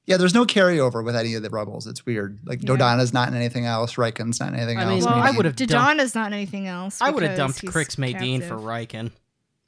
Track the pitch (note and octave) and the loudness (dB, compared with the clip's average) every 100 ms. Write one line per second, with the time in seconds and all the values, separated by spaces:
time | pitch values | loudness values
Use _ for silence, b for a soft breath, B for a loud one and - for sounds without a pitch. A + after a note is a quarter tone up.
0 | - F3+ F3+ A#3 A#3+ G#3 F3+ E3 B2+ A2+ | 0 4 6 4 4 6 6 6 2 2
1 | A2+ A#2+ A2+ A2+ G#2+ A2 G#2+ A2+ A#2 B2+ | 0 0 0 -2 -4 -4 -6 -8 -10 -10
2 | - A2 G2+ G#2 - A#2+ B2+ C3 B2 A#2+ | -4 -4 -4 -8 -10 -4 0 4 4 4
3 | B2+ B2+ B2 B2 A#2+ A#2+ A#2 A2+ A#2 - | 2 2 0 0 -2 -2 -2 -2 -2 0
4 | A#2 A#2 A2+ A#2 - - A#2 A#2 - - | -2 -2 -4 -4 -4 -4 -2 -2 0 2
5 | - A#3+ C4+ A#3 E3+ C3 B3 A#3+ C4+ D4+ | 2 4 4 4 0 0 0 2 4 2
6 | C4 A3+ G#3 G#3 G3 G3 F#3+ F3+ F#3+ - | 0 -2 -4 -4 -6 -8 -8 -8 -8 -2
7 | C4+ C#4+ D#3+ A#2 C3+ - F#3 E3 C#3+ - | 0 2 0 0 -2 -4 -4 -4 -4 -4
8 | B2+ B2 B2+ C3 E3+ A2 A2 A#2 A2+ A2 | -4 -2 -2 -4 -4 -8 -6 -8 -8 -8
9 | A#2 - _ _ _ _ | -10 -10 _ _ _ _